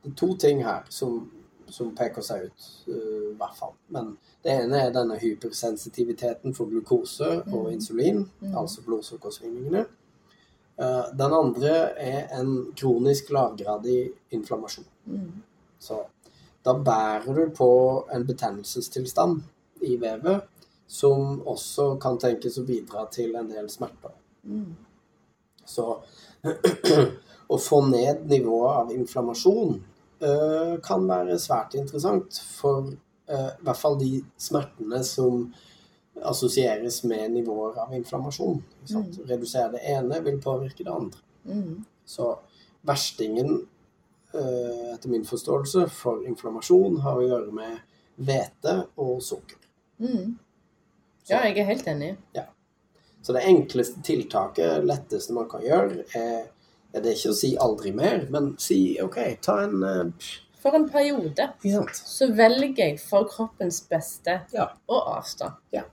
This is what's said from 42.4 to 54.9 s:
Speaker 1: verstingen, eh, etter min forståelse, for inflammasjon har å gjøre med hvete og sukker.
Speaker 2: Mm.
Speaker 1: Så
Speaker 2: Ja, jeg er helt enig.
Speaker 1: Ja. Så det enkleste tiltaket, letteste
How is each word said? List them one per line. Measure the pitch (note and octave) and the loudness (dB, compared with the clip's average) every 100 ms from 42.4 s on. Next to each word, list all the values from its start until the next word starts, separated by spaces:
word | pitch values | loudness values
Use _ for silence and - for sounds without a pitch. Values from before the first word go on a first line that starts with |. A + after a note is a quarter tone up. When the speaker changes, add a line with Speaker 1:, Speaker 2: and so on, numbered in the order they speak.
| - _ _ _ | -10 _ _ _
Speaker 1:
verstingen, | D3 C#3 - - A2 A2 C#3+ D#3 - _ _ _ _ _ _ | -2 -2 -2 -4 -2 0 0 0 -2 _ _ _ _ _ _
eh, | D#3 C3 B2 A#2+ A#2+ A#2+ | -6 -2 -2 -4 -6 -10
etter | A#2+ C3 | -10 -4
min | A#2 G#2+ | -4 -2
forståelse, | A#2+ - C#3 C#3 F#3 E3 | -6 0 -2 2 2 2
for | - B2 A2 | 0 -4 -4
inflammasjon | - A#2 A2+ A2+ - F3+ G3 D#3+ | -6 -8 -8 -8 6 6 6 2
har | C#3 B2 | 2 2
å | B2+ | 2
gjøre | A#2+ G#2 | 2 -2
med | G#2+ A2+ A#2 - _ _ - | -8 -10 -12 -16 _ _ -8
hvete | C3+ C3+ - _ D3 F#3+ - | -2 0 -2 _ -2 0 -2
og | - C3 B2 | -4 -2 -2
sukker. | - - - - _ _ _ _ | -4 -10 -12 -20 _ _ _ _
Speaker 2:
Mm. | A#3 A#3 F#3+ A#3 _ _ _ _ _ _ _ _ - | -4 -2 -4 -8 _ _ _ _ _ _ _ _ 0
Speaker 1:
Så | |
Speaker 2:
Ja, | G#3+ | 2
jeg | A#3 G3 | 2 2
er | |
helt | G3+ A#3+ F#3 | 0 0 -2
enig. | D3 D3+ G3 - | -4 -4 -8 -10
Speaker 1:
Ja. | - - _ _ _ _ _ _ _ | -12 -12 _ _ _ _ _ _ _
Så | - | -2
det | B2 | 2
enkleste | F#3 F3 - B2+ A#2 - | 8 8 8 0 0 -2
tiltaket, | - - G#2+ G#2 F#2+ - E2 D#2 | -2 -2 0 -2 0 0 2 2
letteste | A#2 | 2